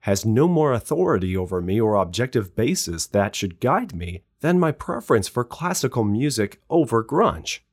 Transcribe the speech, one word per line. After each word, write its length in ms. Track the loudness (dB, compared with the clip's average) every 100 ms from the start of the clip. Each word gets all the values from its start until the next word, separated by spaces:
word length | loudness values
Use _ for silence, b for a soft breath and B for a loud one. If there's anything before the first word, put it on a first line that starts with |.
has 220 | 0 0
no 240 | 2 4 4
more 240 | 4 2
authority 640 | 0 -2 0 2 2 0 -2
over 240 | -2 -4
me 220 | 0 0
or 140 | 2 2
objective 600 | 0 -2 -2 -2 -4 -2
basis 520 | 0 0 -4 -6 -2
that 280 | 0 0 -2
should 240 | -6 -2
guide 360 | 0 0 -2 -8
me 280 | -8 -10 _ _
than 180 | 0 2
my 120 | 2
preference 560 | -2 -6 -8 2 2 2
for 160 | -4
classical 600 | -6 -6 -6 -2 -2 0
music 580 | 0 0 0 -2 -4 -6 _
over 340 | 0 2 0
grunge. 580 | 0 0 2 0 -8 -12 _